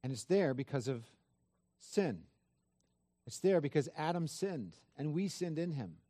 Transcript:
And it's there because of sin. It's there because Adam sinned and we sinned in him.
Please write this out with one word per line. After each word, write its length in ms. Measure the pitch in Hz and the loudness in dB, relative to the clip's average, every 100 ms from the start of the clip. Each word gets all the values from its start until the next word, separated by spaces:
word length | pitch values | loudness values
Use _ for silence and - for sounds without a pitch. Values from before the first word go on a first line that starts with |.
And 100 | 131 | -4
it's 120 | 127 | -6
there 280 | - 196 165 | 2 4 4
because 360 | 131 135 139 117 | 0 -2 -2 -2
of 160 | 120 110 _ _ _ _ _ _ _ | -4 -8 _ _ _ _ _ _ _
sin. 460 | - - 180 90 - _ _ _ _ _ _ _ _ _ | -2 0 2 -2 -10 _ _ _ _ _ _ _ _ _
It's 140 | - - | -16 0
there 220 | 190 185 | 4 4
because 280 | 143 151 135 - | 4 2 0 -4
Adam 300 | 156 175 165 | -2 0 -2
sinned 500 | - 196 165 95 - _ - | -2 -4 -2 -6 -12 _ -6
and 160 | 151 | -2
we 140 | 160 196 | 0 -2
sinned 320 | - 175 156 | -2 -4 -2
in 100 | 175 | -2
him. 240 | 147 95 80 | -2 -6 -10